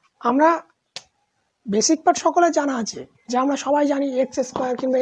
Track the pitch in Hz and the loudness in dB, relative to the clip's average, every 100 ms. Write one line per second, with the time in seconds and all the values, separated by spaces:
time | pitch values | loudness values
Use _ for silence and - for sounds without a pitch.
0 | _ _ 240 262 320 320 - _ _ - | _ _ 0 4 4 2 -4 _ _ -20
1 | _ _ _ _ _ _ 233 202 214 311 | _ _ _ _ _ _ -4 -2 0 0
2 | 370 - 330 302 339 320 285 254 214 - | 0 0 0 2 2 2 -2 -4 -6 -10
3 | 131 _ - 247 269 277 269 294 285 277 | -16 _ -6 -2 0 -2 0 2 2 0
4 | 277 254 254 - 247 - 254 240 262 254 | -2 -2 -2 -2 -4 -4 -4 -4 0 2